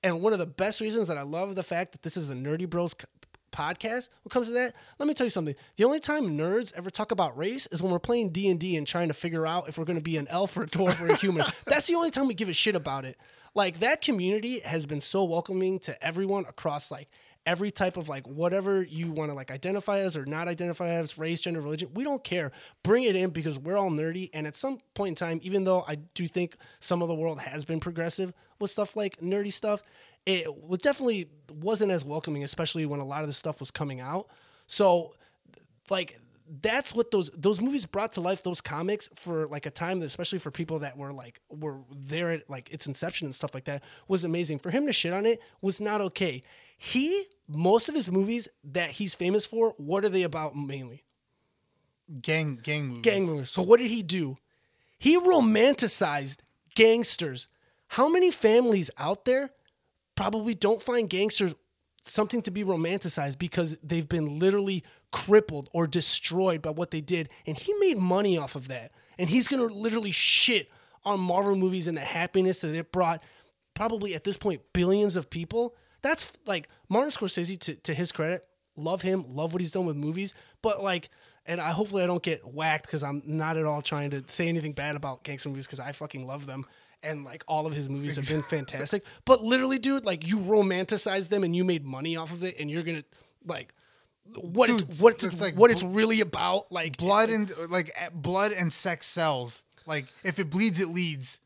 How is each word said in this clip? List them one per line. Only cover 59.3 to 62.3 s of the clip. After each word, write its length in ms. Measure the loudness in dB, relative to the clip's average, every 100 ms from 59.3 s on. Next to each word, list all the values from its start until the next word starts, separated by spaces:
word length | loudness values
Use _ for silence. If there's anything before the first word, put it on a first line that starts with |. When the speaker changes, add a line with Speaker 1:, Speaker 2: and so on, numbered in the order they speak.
| 0 -2 _ _ _ _ _ _ -4
Speaker 1:
probably 400 | -2 -2 -2 2
don't 260 | 2 2
find 280 | 2 0 0
gangsters 440 | 0 2 2 0 -2 _ _ _ _
something 380 | -2 0 2